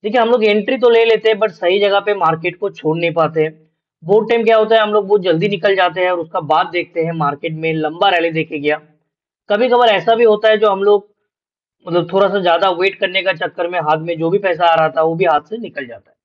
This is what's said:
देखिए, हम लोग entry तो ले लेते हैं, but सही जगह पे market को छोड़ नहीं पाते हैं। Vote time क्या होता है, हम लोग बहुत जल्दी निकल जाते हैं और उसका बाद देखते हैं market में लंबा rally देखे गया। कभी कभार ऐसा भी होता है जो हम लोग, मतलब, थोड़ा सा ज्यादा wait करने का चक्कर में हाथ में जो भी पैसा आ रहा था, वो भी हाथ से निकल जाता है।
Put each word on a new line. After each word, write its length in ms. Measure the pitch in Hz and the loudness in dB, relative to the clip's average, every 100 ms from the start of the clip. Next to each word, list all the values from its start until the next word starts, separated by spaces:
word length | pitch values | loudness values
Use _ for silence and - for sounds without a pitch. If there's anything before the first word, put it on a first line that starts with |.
देखिए, 180 | 208 247 | 0 0
हम 80 | 226 | 2
लोग 140 | 240 | 2
entry 340 | 214 208 196 254 | 4 2 0 2
तो 120 | 240 | 4
ले 140 | 233 226 | 4 4
लेते 240 | 220 220 | 2 2
हैं, 100 | 214 | 0
but 120 | 214 | -2
सही 280 | 165 180 190 | -2 0 2
जगह 200 | 202 196 | 2 0
पे 140 | 202 202 | 0 0
market 440 | 165 165 175 175 | 0 0 -4 -6
को 100 | 202 | -8
छोड़ 280 | - 156 160 | -4 -4 -2
नहीं 160 | 170 | -2
पाते 300 | 165 156 160 | 0 -2 0
हैं। 140 | 156 156 _ _ _ _ | -4 -6 _ _ _ _
Vote 260 | 160 208 220 | 0 0 2
time 140 | 233 | 0
क्या 140 | 220 226 | 2 2
होता 180 | 214 226 | 4 2
है, 60 | |
हम 120 | 214 | 2
लोग 140 | 208 196 | 0 2
बहुत 140 | 208 | 0
जल्दी 260 | 180 165 202 | 2 0 0
निकल 280 | 196 208 196 | 0 0 2
जाते 260 | 180 170 | 0 0
हैं 100 | 180 | -2
और 80 | 180 | -2
उसका 200 | 165 185 151 | -4 -6 0
बाद 160 | 156 185 | 0 0
देखते 360 | 175 170 170 | -4 -6 -4
हैं 100 | 160 165 | -4 -2
market 380 | 147 143 165 | -4 -4 -8
में 200 | 156 160 | -6 -4
लंबा 360 | 160 151 165 196 | -4 -4 0 0
rally 220 | 175 165 | 2 -2
देखे 280 | 160 160 156 | -4 -6 -4
गया। 220 | 143 151 _ _ _ _ _ _ _ | -4 -4 _ _ _ _ _ _ _
कभी 200 | 202 247 | -2 2
कभार 200 | 240 240 | 2 2
ऐसा 260 | 196 165 226 | 2 0 2
भी 80 | |
होता 260 | 233 208 220 | 4 2 2
है 80 | 214 | 2
जो 140 | 214 | 2
हम 120 | 190 | 0
लोग, 260 | 202 208 - _ _ _ _ _ _ _ - | 2 0 -2 _ _ _ _ _ _ _ -4
मतलब, 260 | 170 170 | -4 -2
थोड़ा 140 | 190 196 | 0 0
सा 120 | 196 | 0
ज्यादा 280 | 175 170 190 | 0 0 0
wait 280 | 170 190 190 | 0 -4 -2
करने 220 | 196 190 | -6 -4
का 120 | 185 170 | -4 -4
चक्कर 320 | 180 - 170 | -8 -6 -6
में 120 | 180 | -4
हाथ 260 | 151 156 160 | -2 -2 -2
में 120 | 165 | -4
जो 100 | 165 | -2
भी 80 | 196 | -2
पैसा 260 | 196 165 175 | -2 0 0
आ 100 | 165 | 2
रहा 140 | 156 | 0
था, 120 | 160 | 0
वो 140 | 160 165 | -2 0
भी 100 | 175 | 0
हाथ 240 | 151 147 | 0 -2
से 80 | 220 | -12
निकल 300 | 202 143 127 | -12 -12 -14
जाता 220 | 113 _ | -16 _
है। 60 | _ | _